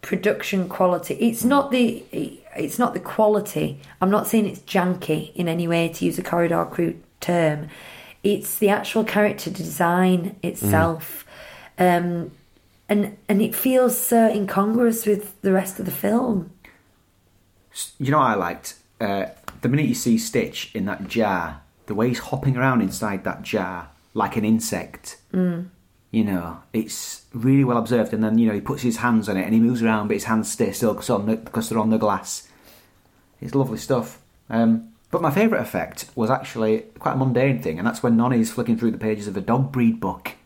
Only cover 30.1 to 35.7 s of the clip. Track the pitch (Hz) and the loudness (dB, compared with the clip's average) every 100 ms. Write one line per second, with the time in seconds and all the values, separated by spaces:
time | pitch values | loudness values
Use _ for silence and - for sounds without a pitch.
30.1 | 101 107 110 107 - 104 95 113 104 - | -4 0 -2 -2 -2 -2 0 -2 -2 -2
31.1 | 110 104 113 - 113 113 113 107 110 107 | -2 0 -2 -4 -6 -4 -2 2 2 2
32.1 | 95 - - - _ - - _ _ _ | -2 -4 -12 -14 _ -20 -20 _ _ _
33.1 | _ _ _ 139 139 127 110 - 131 113 | _ _ _ -4 0 0 -4 -2 -2 -2
34.1 | - _ _ _ 113 113 113 - - _ | -12 _ _ _ 2 4 4 0 -20 _
35.1 | 170 165 147 220 226 110 | -2 0 2 2 2 -2